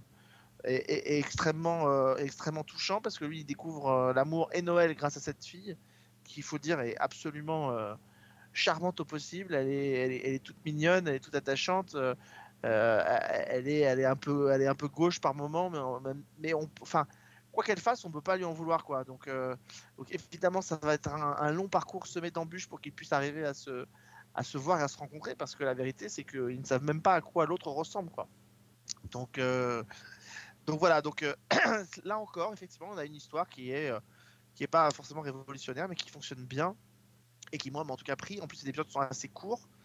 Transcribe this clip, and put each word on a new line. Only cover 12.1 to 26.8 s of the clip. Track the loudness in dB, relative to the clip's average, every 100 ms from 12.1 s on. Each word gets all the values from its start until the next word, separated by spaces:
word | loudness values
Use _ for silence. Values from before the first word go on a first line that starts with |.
| 0 -8 -20 -20 _ 2
euh, | 4 6 6 6 4 2 0 0
elle | -2 2
est, | 4
elle | 6 6
est | 4
un | 2
peu, | 2 4 6
elle | 6
est | 6
un | 2
peu | -2
gauche | 2 2 4
par | 0
moment, | 0 -2 -2 -2
mais | -2
on, | -4 -4 -6 -8 -10 -8
mais | -2
on, | -2 -2 -10
enfin, | 0 2 0 -4 -20 -20 _
quoi | -2 2
qu'elle | 2
fasse, | 2 0 0
on |
peut | -4
pas | 0 0
lui | 0
en |
vouloir, | -2 2 2 2
quoi. | -4
Donc, | -4 -10 -6
euh, | -4 -2 -4 -10 -20 -18 -16
donc | -8
évidemment, | -10 -10 -2 0 0
ça | -2 -2
va | 2
être | 0 0
un, | -4 -2 0
un | 0
long | 0 2
parcours | 0 0 -8 -8
semé | -8 -6
d'embûches | -4 -6 -8 -12
pour | -12
qu'il | -14
puisse | -12 -2
arriver | 0 0 -2
à | -4
se, | -6 -8 -10 -10 _ -20 -20 -10
à | -6
se | -6 -4
voir | 0 2
et |
à | 0
se | -4
rencontrer, | -14 -12 -10 -8
parce | -8 -4
que | -2
la |
vérité, | 0 -2 -4 -10
c'est | -10
qu'ils | -8 -4 -4 -4
ne | 0
savent | 0